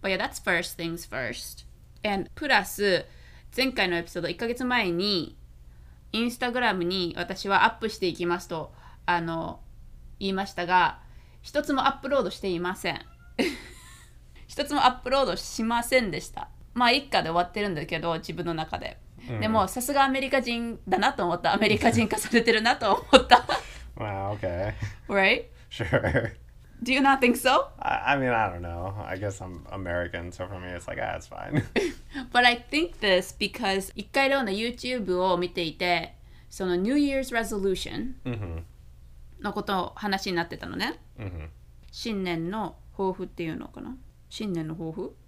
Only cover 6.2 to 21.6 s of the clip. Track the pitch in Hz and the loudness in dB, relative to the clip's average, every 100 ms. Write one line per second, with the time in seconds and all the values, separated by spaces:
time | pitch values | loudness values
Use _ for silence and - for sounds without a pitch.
6.2 | 240 233 247 247 240 190 170 190 175 - | -2 -2 -2 2 2 2 0 0 -2 -4
7.2 | 143 190 202 196 214 233 220 - 185 160 | -6 -6 2 6 6 4 -6 -2 -4 -2
8.2 | 175 175 - 165 151 - - - - 175 | -2 -2 -4 -8 -8 -14 -20 -10 0 0
9.2 | 165 165 165 165 - - - - - - | 0 -4 -6 -10 -16 -18 -18 -18 -18 -6
10.2 | 196 190 196 - 175 185 165 - - - | -2 -2 -4 -4 2 4 4 0 -16 -20
11.2 | - - - 285 294 269 269 262 277 277 | -20 -20 -4 -4 0 2 2 2 0 0
12.2 | 190 - 202 170 175 190 180 156 - - | 0 -2 -4 -2 -2 -2 -4 -4 -10 -20
13.2 | - - 302 269 - - - - - - | -18 -2 -2 -2 -14 -18 -18 -20 -20 -20
14.2 | - - - - 285 285 254 254 247 269 | -20 -20 -18 -6 -2 4 4 2 0 2
15.2 | 254 185 - - 226 233 233 262 220 156 | 2 0 -6 -4 -2 0 2 2 2 -4
16.2 | - - - - - 233 247 262 277 196 | -8 -12 -12 -14 -10 2 4 4 4 0
17.2 | 160 170 175 - 208 165 156 165 170 160 | 2 2 0 0 -2 -2 -4 -2 -2 -2
18.2 | - 170 170 160 160 - - - - - | -4 -6 -4 -4 -4 -6 -8 -12 -18 -18
19.2 | - 113 214 220 190 - 247 285 269 262 | -8 -2 2 4 2 0 0 4 4 4
20.2 | 262 269 240 233 233 226 - - 214 277 | 2 2 2 -2 -4 -8 -2 2 2 2
21.2 | 180 175 165 202 | 0 2 2 4